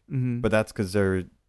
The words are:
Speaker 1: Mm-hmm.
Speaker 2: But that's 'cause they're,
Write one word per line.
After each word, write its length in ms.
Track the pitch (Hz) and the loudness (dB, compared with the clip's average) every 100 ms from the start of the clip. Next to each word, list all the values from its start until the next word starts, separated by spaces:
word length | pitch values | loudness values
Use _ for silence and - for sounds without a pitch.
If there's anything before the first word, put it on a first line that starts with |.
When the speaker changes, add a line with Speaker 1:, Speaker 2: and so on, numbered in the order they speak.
| - | -8
Speaker 1:
Mm-hmm. 280 | 135 127 120 | -4 -2 0
Speaker 2:
But 100 | 117 | 2
that's 200 | 107 107 | 2 0
'cause 220 | - 98 | -2 -2
they're, 320 | 101 95 92 87 _ | 0 2 0 -4 _